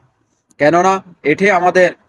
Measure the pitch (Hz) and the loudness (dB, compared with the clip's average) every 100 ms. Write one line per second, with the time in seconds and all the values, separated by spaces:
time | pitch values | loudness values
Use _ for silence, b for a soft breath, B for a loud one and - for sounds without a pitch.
0 | _ _ _ _ _ - 147 170 185 196 | _ _ _ _ _ -4 0 2 0 -2
1 | - _ 139 151 202 185 180 180 175 - | -6 _ -6 -2 0 0 0 2 0 -2